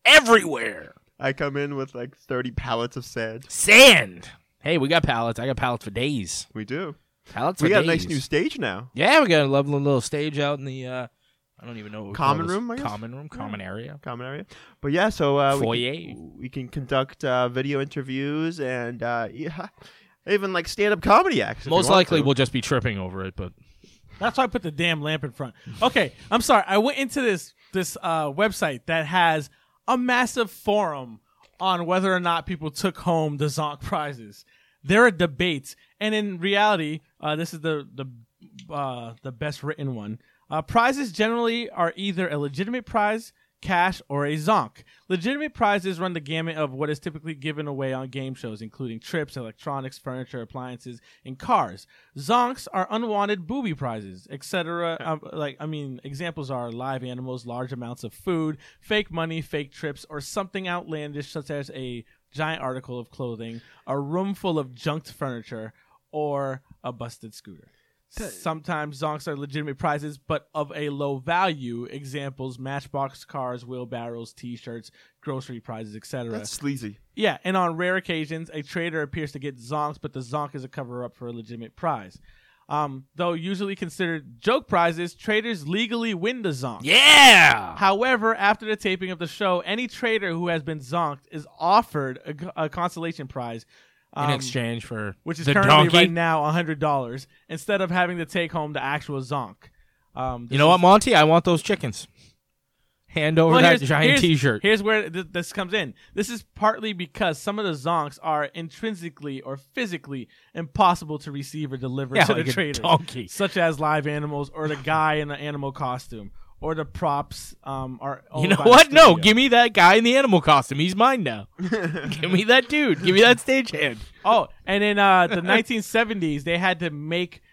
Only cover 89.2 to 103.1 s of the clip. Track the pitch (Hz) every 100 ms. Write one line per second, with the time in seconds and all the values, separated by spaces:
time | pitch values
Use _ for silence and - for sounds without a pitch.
89.2 | 170 - 202 180 175 214 247 - 240 220
90.2 | 196 165 175 165 143 156 127 170 160 139
91.2 | _ 156 147 _ 165 208 226 151 135 127
92.2 | - 151 175 - 156 180 175 170 165 165
93.2 | 135 135 120 117 - _ _ _ _ -
94.2 | 147 127 131 135 117 117 - 113 104 95
95.2 | - 160 127 143 196 151 147 175 180 170
96.2 | 165 160 147 165 165 151 151 143 123 127
97.2 | - _ _ 160 - 202 185 180 175 175
98.2 | 160 196 170 160 151 143 131 143 - 139
99.2 | 127 143 113 98 - _ _ _ _ -
100.2 | 131 123 120 131 151 180 180 208 262 190
101.2 | 151 165 180 165 - 202 127 - - _
102.2 | _ _ _ _ _ _ _ _ _